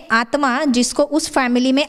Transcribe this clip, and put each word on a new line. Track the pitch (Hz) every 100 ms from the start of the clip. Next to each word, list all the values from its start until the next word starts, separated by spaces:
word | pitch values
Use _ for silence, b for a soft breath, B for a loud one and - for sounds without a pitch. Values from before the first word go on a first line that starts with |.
| -
आत्मा | 226 233 285 277 254
जिसको | 302 240 240 -
उस | 285 294 -
फैमिली | 285 247 247 254
में | 262